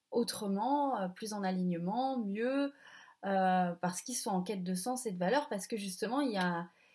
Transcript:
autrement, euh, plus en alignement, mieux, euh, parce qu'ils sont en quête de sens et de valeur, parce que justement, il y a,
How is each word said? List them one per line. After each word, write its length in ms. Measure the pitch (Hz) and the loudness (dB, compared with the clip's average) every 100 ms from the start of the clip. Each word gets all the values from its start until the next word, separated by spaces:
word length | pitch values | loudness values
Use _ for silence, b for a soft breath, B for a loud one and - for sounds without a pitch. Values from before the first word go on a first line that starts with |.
| - | -4
autrement, 880 | 240 233 - 202 196 240 285 277 226 | 0 0 -2 -2 0 2 2 2 0
euh, 100 | 185 | -2
plus 240 | 185 220 | -4 -6
en 100 | 208 | -2
alignement, 760 | 185 185 180 170 175 233 262 254 | 0 2 2 0 0 0 0 0
mieux, 540 | 202 208 240 277 285 B B B B B 196 | -2 0 0 2 0 B B B B B 0
euh, 460 | 190 185 185 180 175 | 4 4 4 2 0
parce 200 | 180 180 | -2 -4
qu'ils 160 | - 240 | -4 -4
sont 140 | 233 | 0
en 120 | 185 | 0
quête 200 | 180 202 | 0 -2
de 120 | 180 | -2
sens 300 | 185 247 247 | -2 -2 -2
et 60 | 226 | -4
de 80 | 180 | 0
valeur, 300 | 180 262 294 | 2 2 2
parce 180 | 208 - | -4 -4
que 100 | 226 | -6
justement, 440 | 196 - 202 269 | -4 -4 -2 0
il 100 | 269 | 0
y 80 | 196 | 2
a, 300 | 180 170 180 b b | 0 0 -4 b b